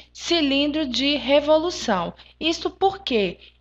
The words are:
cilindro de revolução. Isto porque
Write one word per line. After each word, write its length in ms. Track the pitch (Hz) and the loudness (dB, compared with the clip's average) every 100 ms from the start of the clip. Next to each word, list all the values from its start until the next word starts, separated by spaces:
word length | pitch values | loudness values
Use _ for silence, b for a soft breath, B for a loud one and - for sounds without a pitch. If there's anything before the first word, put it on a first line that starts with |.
| B | B
cilindro 760 | - - 339 277 277 294 302 285 | -14 -2 0 2 2 0 -2 -2
de 300 | 247 277 294 | -2 0 0
revolução. 960 | 269 294 294 311 349 349 - 185 175 - b b | 2 2 4 2 2 -4 -2 -2 -4 -8 b b
Isto 300 | 311 330 359 | -4 -2 -6
porque 680 | - 381 381 - 233 185 - b b | 0 0 0 -2 0 0 -4 b b